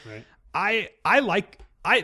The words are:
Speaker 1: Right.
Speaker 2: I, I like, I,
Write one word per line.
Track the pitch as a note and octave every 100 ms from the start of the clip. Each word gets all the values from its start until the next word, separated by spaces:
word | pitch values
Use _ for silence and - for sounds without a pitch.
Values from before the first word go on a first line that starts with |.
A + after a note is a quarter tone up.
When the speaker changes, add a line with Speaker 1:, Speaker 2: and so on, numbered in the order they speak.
| A2+
Speaker 1:
Right. | G#2+ - _ -
Speaker 2:
I, | D#3+ G3+ A3 F#3 _
I | D#3 B3+
like, | A#3+ F#3 - - - _
I, | E3+ A#3+